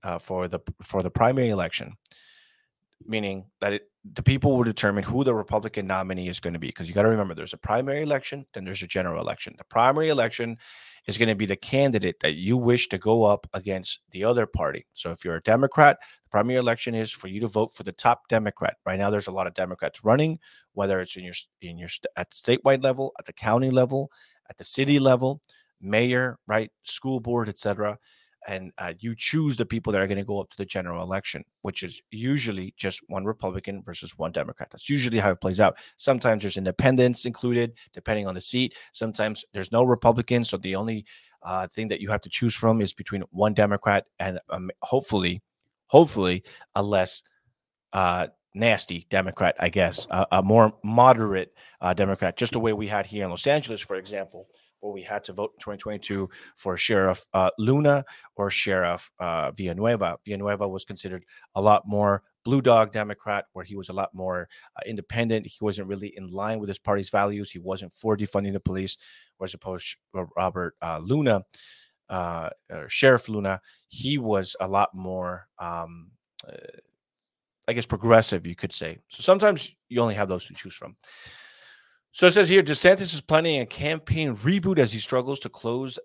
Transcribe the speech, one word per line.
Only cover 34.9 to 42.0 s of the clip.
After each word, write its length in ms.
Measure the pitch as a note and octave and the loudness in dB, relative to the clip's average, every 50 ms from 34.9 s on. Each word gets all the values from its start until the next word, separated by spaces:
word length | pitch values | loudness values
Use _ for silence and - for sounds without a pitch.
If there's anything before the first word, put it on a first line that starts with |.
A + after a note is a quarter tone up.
| C#3+ C#3 B2 A#2+ A2+ A2+ | -2 0 0 0 0 2
how 120 | G2+ G2+ | 2 2
it 100 | F2+ - | 2 2
plays 180 | - F#2+ F#2 G2 | -2 -2 2 4
out. 180 | G#2 F#2 - - - - _ - | 4 4 4 2 -12 -20 _ -4
Sometimes 440 | - C#3 C3 A#2+ - B2 A2 G#2 | 0 0 0 2 2 2 0 2
there's 160 | G#2 G2 - F#2+ | -2 -6 -6 -4
independents 680 | F#2+ F#2 F2+ - - C3+ C3 B2 B2 B2 A#2+ - - | -4 -4 -2 2 4 4 6 6 4 4 4 0 -4
included, 480 | B2 A2+ - - B2 A#2+ A#2+ A#2+ A#2 A#2 _ - _ - | -4 -6 -4 -4 -2 0 0 0 -2 -4 _ -20 _ -20
depending 340 | - - - A2 G#2+ G2+ F#2+ | -12 -4 -4 -4 -2 -2 -6
on 80 | F#2 | -8
the 60 | F#2 | -6
seat. 340 | - - - B2 B2+ B2 - - - - - | -6 -2 0 0 -2 -2 -4 -10 -20 -20 -10
Sometimes 500 | - A2+ A2 G#2 - G#2+ G#2+ G#2+ - - _ - | -6 -6 -6 -2 -2 -2 -2 -2 -6 -12 _ -10
there's 200 | G#2 F#2+ - A2+ | -10 -8 0 4
no 100 | A2+ B2+ | 4 6
Republicans, 680 | B2+ B2 A#2+ - A#2+ A#2 A#2+ A2+ - B2 A#2+ A#2 - | 6 4 6 6 6 6 6 2 2 2 0 2 0
so 80 | - F#2 | -4 -4
the 180 | - F#2+ F#2+ | -4 -4 -4
only, 300 | F#2+ A2 A2+ A2+ G#2+ G2+ _ - - _ _ _ _ - | -4 -4 -4 -6 -6 -8 _ -20 -20 _ _ _ _ -10
uh, 240 | F2 F#2 F#2 F#2 F2+ | -6 -4 -4 -4 -6
thing 220 | - - A2+ G#2+ | -6 -8 -6 -4
that 100 | G2+ | -4
you 100 | D2 | -6